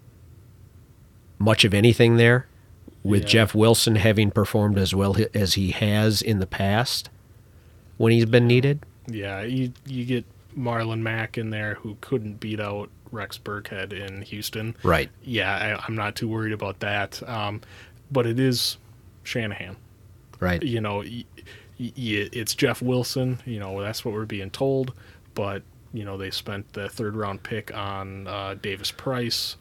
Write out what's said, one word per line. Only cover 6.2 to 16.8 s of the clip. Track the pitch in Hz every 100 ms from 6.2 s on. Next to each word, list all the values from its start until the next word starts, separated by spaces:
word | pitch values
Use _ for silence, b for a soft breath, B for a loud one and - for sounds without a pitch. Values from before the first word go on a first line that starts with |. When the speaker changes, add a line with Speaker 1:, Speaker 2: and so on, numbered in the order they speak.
Speaker 1:
in | 117 104
the | 95
past | - 98 104 127 - - - _ - - b b b - -
when | 113
he's | 117 113
been | 120 120
needed. | 123 139 143 - _ -
Speaker 2:
Yeah, | 110 98 98
you, | 113 131 123 - 135
you | 127
get | 123 120 - - - -
Marlon | 120 113 113 113
Mack | 113 113 110 120
in | 110
there, | 107 107 101
who | 110 104
couldn't | - 131 107 104
beat | 107 107
out | 104 101 104 - -
Rex | 110 98 -
Burkhead | 107 104 - 98 95
in | 98 98 98
Houston. | 98 107 - 110 110 -
Speaker 1:
Right. | 95 85 - -
Speaker 2:
Yeah, | - 110 95 98 107 104
I, | -
I'm | 110
not | 104 -
too | 113
worried | 110 110
about | 104 101 92